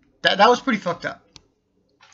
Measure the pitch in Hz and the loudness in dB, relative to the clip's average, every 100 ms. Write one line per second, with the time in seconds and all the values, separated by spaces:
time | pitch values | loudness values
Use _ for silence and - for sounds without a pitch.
0 | _ _ 170 190 214 247 - 220 180 170 | _ _ -2 2 4 2 -2 -4 -4 -8
1 | - - _ - _ _ _ _ _ _ | -10 -14 _ -20 _ _ _ _ _ _
2 | _ | _